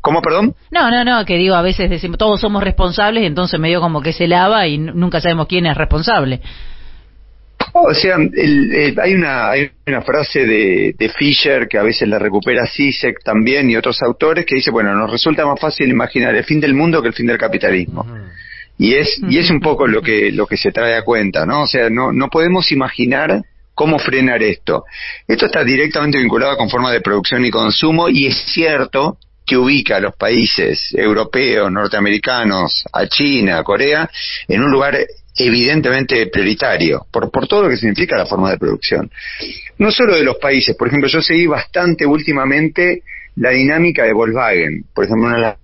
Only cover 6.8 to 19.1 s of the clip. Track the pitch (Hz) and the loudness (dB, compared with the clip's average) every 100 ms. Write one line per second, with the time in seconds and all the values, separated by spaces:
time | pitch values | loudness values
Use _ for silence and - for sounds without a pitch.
6.8 | - - - - - - - - - 349 | -16 -18 -20 -20 -20 -20 -20 -10 -2 2
7.8 | 339 156 190 180 - - 147 143 - - | 4 4 2 2 0 0 2 4 2 2
8.8 | 147 - 180 190 160 131 107 135 143 _ | 0 0 0 2 0 -2 0 0 -2 _
9.8 | - 127 - 147 143 147 120 107 98 92 | -6 -4 -2 -2 0 0 2 2 2 2
10.8 | 104 - 110 - 143 139 147 135 117 107 | 0 0 -4 0 0 2 2 0 0 0
11.8 | 104 113 113 104 101 101 95 120 117 - | 0 0 0 0 0 -2 0 -2 -2 -2
12.8 | 143 - 131 - - 110 110 139 131 113 | -2 0 -4 -4 -2 0 2 2 2 2
13.8 | 123 117 123 117 156 165 165 135 135 117 | 0 -2 -2 0 0 0 0 -2 0 0
14.8 | 104 101 107 117 165 156 147 139 156 - | 0 0 -2 0 0 2 0 0 -4 0
15.8 | 135 117 120 127 120 113 - 151 143 135 | 0 0 0 0 0 0 0 0 2 2
16.8 | 165 165 117 - 120 120 110 110 98 92 | 2 2 0 -2 -2 0 -2 0 0 0
17.8 | 85 - 117 113 95 87 - - - - | -2 -8 -10 -12 -16 -20 -20 -20 -20 -2
18.8 | 107 135 151 | 2 2 0